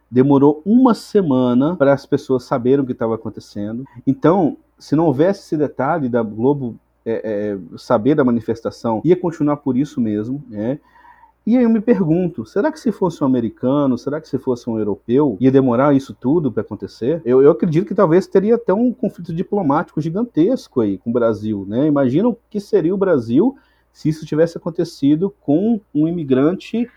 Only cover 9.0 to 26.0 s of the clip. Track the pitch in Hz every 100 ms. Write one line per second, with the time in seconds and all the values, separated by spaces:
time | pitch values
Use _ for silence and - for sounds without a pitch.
9 | 147 180 175 160 147 147 139 123 147 -
10 | 113 104 107 139 127 104 113 147 _ _
11 | - - _ _ - 247 233 226 226 196
12 | 160 170 180 160 107 196 208 208 233 -
13 | 180 - 139 127 113 - 127 143 139 120
14 | - 151 - 127 - 120 - 113 104 98
15 | - 127 147 92 131 135 131 117 147 139
16 | 135 107 123 170 143 107 101 104 95 -
17 | 120 165 120 127 143 170 180 151 202 202
18 | 180 170 196 240 202 233 233 190 247 -
19 | 202 - 175 165 190 202 156 147 175 -
20 | 156 175 240 156 185 254 - - 104 98
21 | 117 120 117 107 107 101 98 113 151 143
22 | 135 139 240 - _ 208 - 202 160 196
23 | 190 147 113 123 240 - _ _ _ _
24 | 147 156 156 151 165 170 175 165 170 -
25 | 139 156 190 - - 151 214 220 - 147